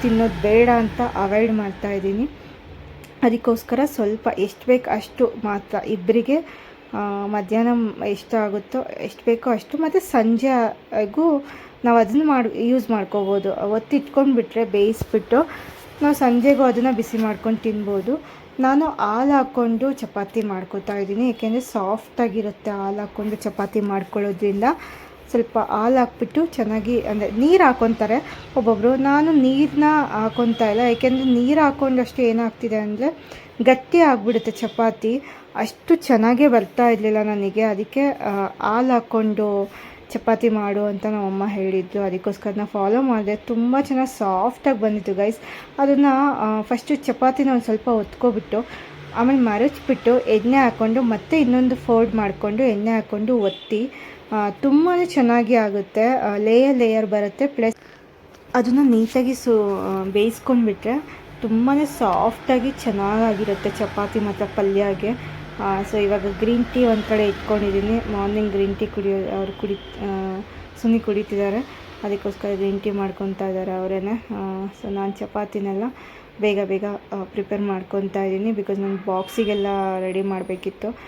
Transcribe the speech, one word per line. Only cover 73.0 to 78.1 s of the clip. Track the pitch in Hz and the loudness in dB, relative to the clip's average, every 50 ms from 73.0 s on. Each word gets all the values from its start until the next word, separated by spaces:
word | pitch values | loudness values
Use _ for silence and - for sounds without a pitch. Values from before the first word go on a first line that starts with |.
| 196 190 175 - 196 196 196 - 196 190 | -4 -4 -6 -6 -6 -6 -4 -4 -4 -4
ಇದ್ದಾರೆ | 190 185 185 190 | -4 -4 -4 -4
ಅವರೇನೆ. | 185 185 185 190 190 190 190 208 | -4 -4 -4 -4 -4 -4 -4 -4
ಆ, | 226 226 - - 214 202 190 190 190 190 196 | -6 -6 -6 -10 -8 -8 -6 -6 -6 -6 -8
so | 196 - - - 202 196 | -10 -10 -12 -10 -8 -6
ನಾನು | 196 196 196 | -4 -4 -6
ಚಪಾತಿನೆಲ್ಲ | 196 - 208 - - 208 208 202 - 208 196 196 190 196 226 254 247 - - - - - - - - - | -6 -8 -10 -8 -6 -8 -8 -6 -6 -6 -4 -4 -4 -4 -4 -6 -8 -12 -20 -20 -20 -20 -20 -18 -8 -2
ಬೇಗ | 208 208 202 202 196 | -2 0 0 0 -2
ಬೇಗ, | 190 196 185 208 | -2 -4 -4 -4
ಆ, | 208 202 - - - 202 196 | -6 -8 -8 -12 -10 -10 -10
ಪ್ರಿಪೇರ್ | 185 - - 214 196 - 208 202 | -10 -8 -8 -8 -6 -4 -4 -4
ಮಾಡ್ಕೊತಾ | 202 202 190 185 185 - - 196 196 190 | -2 -4 -4 -6 -6 -6 -6 -4 -4 -4